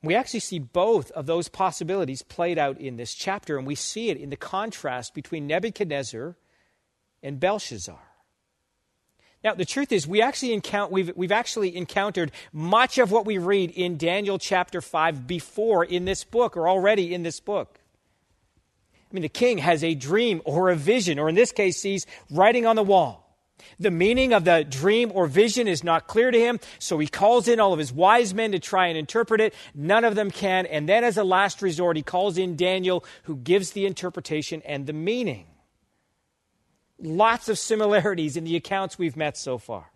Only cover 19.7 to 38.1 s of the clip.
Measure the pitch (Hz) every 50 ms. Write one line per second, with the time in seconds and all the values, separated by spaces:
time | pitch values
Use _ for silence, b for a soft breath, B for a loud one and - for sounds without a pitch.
19.7 | 170 151 151 165 165 139 123 139 175 220 240 240 202 160 - 156 139 170 185 185
20.7 | 180 160 139 165 226 254 196 175 156 139 151 156 160 196 247 220 - - 208 185
21.7 | 165 - - 196 196 190 - B B B B B 143 160 190 214 233 247 233 226
22.7 | 226 220 214 196 196 185 160 127 101 - _ _ _ _ _ _ _ B B B
23.7 | B B 170 208 175 165 175 208 240 254 262 254 233 202 160 175 170 165 151 147
24.7 | 135 131 147 196 214 233 240 226 180 190 180 156 131 180 220 233 202 254 233 208
25.7 | 175 139 156 170 165 165 - - - 220 240 254 240 226 233 240 240 214 B B
26.7 | B B - - 180 151 151 147 - - 196 208 240 247 185 233 240 220 214 196
27.7 | 180 156 156 127 123 143 175 190 220 240 247 202 185 208 226 220 196 180 - -
28.7 | - 190 185 175 165 160 151 - - 226 233 - 226 214 220 214 B B B B
29.7 | B 143 143 165 202 226 233 233 214 208 214 202 - - 196 196 185 185 185 175
30.7 | 165 151 147 156 196 233 233 240 196 208 208 185 185 185 202 196 - - 202 190
31.7 | 165 151 180 175 165 156 147 - - 180 190 208 175 175 190 180 170 143 175 180
32.7 | 185 190 180 185 180 170 B B B B B - 156 135 120 143 175 202 190 -
33.7 | - 202 196 196 185 - - 180 170 180 - - 160 151 147 - 165 160 - 139
34.7 | 147 139 139 135 156 156 160 185 226 247 247 190 127 98 85 80 _ _ _ _
35.7 | _ _ _ _ _ _ _ _ _ _ _ _ _ _ _ _ _ _ _ _
36.7 | _ _ _ _ _ _ - 160 156 180 214 226 226 240 - - 214 - - -
37.7 | 226 214 214 208 208 208 151 208